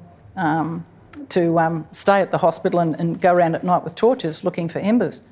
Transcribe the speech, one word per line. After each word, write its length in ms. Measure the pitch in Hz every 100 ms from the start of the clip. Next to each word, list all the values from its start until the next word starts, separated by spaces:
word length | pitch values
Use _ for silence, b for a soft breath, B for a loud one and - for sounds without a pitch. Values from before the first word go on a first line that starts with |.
| - - - -
um, 500 | 185 160 156 165 165 - - - 285
to, 280 | 190 170 170
um, 300 | 160 165 156
stay 300 | - - 196
at 80 | 185
the 80 | 160
hospital 440 | 170 165 190 170
and, 120 | 165 147
and 200 | 170 160
go 140 | 185
around 220 | 175 170 160
at 80 |
night 200 | 117 180
with 120 | - -
torches 480 | 226 262 165 151
looking 260 | 185 175 170
for 80 | 143
embers 460 | 196 233 175 - -